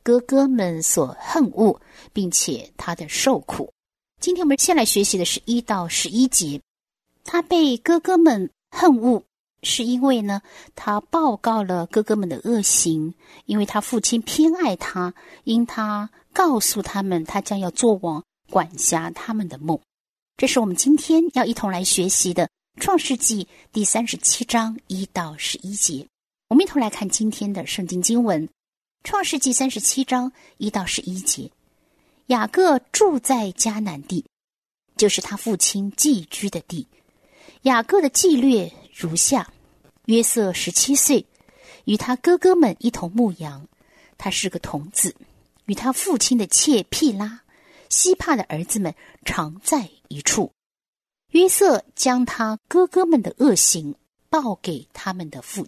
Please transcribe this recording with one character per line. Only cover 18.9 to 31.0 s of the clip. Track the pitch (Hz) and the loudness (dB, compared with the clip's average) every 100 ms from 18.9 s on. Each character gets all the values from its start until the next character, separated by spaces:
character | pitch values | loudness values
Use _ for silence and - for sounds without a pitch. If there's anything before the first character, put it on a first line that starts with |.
| 165 165 | -2 -4
他 | 170 - 220 | -10 -6 -4
们 | 175 | -6
的 | 135 | -6
梦。 | 156 156 - _ _ _ _ - | -4 -4 -6 _ _ _ _ -2
这 | 254 | 0
是 | 254 | 2
我 | 202 | 0
们 | 175 | 0
今 | 269 302 | 4 4
天 | - 320 330 | 4 2 2
要 | 254 226 | 0 -2
一 | |
同 | 226 202 | -2 -4
来 | 180 | -4
学 | 185 - 185 | -2 0 0
习 | - 185 | 0 0
的 | 175 - _ _ - | 0 -2 _ _ -6
《创 | - 359 | 0 0
世 | - 247 | 0 -2
纪》 | - 208 190 _ _ | -2 -2 -6 _ _
第 | 214 202 | -2 0
三 | - 233 | 0 -2
十 | - | -2
七 | - - | -2 -2
章 | 240 233 220 226 - | 0 0 0 -6 -8
一 | 190 190 | -8 -6
到 | 185 160 156 | -6 -8 -8
十 | - - | -8 -8
一 | 185 202 | -10 -4
节。 | - 139 - _ _ _ _ | -4 -4 -12 _ _ _ _
我 | 262 | 4
们 | 392 | 4
一 | |
同 | 285 | 0
来 | 214 | -2
看 | - 190 | -4 -4
今 | - 214 | -2 -2
天 | - 202 | -4 -6
的 | 185 - | -6 -8
圣 | - 175 | -8 -6
经 | 180 | -4
经 | 185 233 | 0 0
文， | 226 156 - _ _ _ _ _ | 2 0 -4 _ _ _ _ _
《创 | - 403 | -4 -4
世 | 349 277 | -2 -2
纪》 | 262 | 0
三 | 240 262 | 0 -2
十 | 214 | -2
七 | - 269 | -2 -2
章 | 262 254 254 - _ - | -2 -2 -2 -10 _ -10
一 | 208 | -6
到 | 208 180 | -6 -6
十 | - | -6